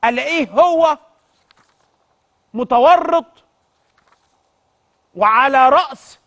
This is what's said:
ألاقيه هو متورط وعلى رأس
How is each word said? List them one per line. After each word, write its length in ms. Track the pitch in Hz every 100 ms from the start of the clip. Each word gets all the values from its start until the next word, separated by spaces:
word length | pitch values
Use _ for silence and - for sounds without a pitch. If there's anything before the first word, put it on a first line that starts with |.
ألاقيه 460 | 233 240 277 330 240
هو 480 | 202 349 330 320 294 _ _ _ _ _ _ _ _ _ _ _ _ _ _ _
متورط 720 | 220 247 247 269 349 339 339 330 _ _ _ _ _ _ _ _ _ _ _ _ _ _ _ _ _ _
وعلى 540 | 180 208 220 269 269 262
رأس 500 | 294 330 269 - -